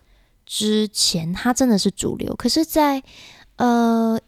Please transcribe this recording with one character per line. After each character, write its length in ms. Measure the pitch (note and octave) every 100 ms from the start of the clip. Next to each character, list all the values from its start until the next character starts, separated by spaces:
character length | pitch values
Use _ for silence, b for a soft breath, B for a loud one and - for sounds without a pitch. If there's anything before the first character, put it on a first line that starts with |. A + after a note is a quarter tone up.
| _ _ _ _ -
之 420 | - G#3+ G#3+ G#3+
前， 460 | - - E3+ D#3+
它 200 | F#3 A#3+
真 140 | B3+ C4
的 100 | G3+
是 140 | G3
主 240 | - - -
流。 180 | - -
可 100 | A#3+
是 160 | D#4+
在， 400 | D#4+ D#4+ D4 C4+ B B B B B -
呃， 600 | A#3+ A#3+ A#3 A3+ A3+ A3+